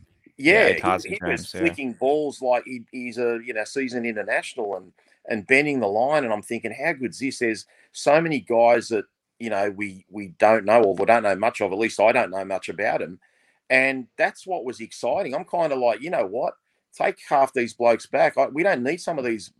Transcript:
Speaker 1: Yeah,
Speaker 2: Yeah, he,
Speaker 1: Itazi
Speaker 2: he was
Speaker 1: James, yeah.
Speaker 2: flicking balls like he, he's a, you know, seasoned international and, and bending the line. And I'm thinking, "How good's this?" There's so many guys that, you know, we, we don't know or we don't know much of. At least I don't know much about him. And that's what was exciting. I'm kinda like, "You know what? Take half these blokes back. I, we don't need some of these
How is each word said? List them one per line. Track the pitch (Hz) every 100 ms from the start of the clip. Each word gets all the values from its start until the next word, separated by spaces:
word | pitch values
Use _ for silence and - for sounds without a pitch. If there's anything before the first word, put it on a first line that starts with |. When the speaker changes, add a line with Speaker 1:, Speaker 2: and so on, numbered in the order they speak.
| _ _ _ -
Speaker 1:
Yeah, | 143 214 185
Speaker 2:
Yeah, |
he, | 85
Speaker 1:
Itazi | 92 92 -
Speaker 2:
he | 98
was | 90 -
Speaker 1:
James, | 98
yeah. | 92
Speaker 2:
flicking | 90 - 131
balls | 110 131 151 147 123
like | 127 123 123
he, | 123 113
he's | 131 123 113
a, | 120 117
you | 120
know, | 110
seasoned | 107 139 131 123 117
international | 107 98 143 - 127 104 95
and, | 92 _ _ _ -
and | 110 95
bending | 131 147 139
the | 101
line. | 104 131 151
And | 120
I'm | 107
thinking, | - 117 113
"How | 123 151
good's | 139 120 98
this?" | 131 -
There's | 117 104 - _ _
so | - 143 151
many | 165 139
guys | 92 117 117 120 -
that, | 110 - _ _ -
you | 113
know, | 98 104
we, | 95 101 95 -
we | 104 98 82
don't | 107 110
know | 98 117
or | 101 92
we | 98
don't | 117
know | 104 95
much | 113 -
of. | 101
At | 95
least | 113 -
I | 107
don't | 123 95
know | 95 95
much | 92 -
about | 87 110 156
him. | 85 90 _ _ _ _ -
And | 131 135 131 117 -
that's | 175 - 185
what | 175
was | 123 113
exciting. | 110 - 120 165 170 143
I'm |
kinda | 185 175 160 131
like, | 120 113
"You | 156
know | 165 98
what? | 113 165 - _ _ _ -
Take | 196 - -
half | 143 135
these | 131 117
blokes | - 120 117 -
back. | 135 160 -
I, | 127
we | 139
don't | 196 151
need | 123 175
some | - 151
of | 123
these | 110 87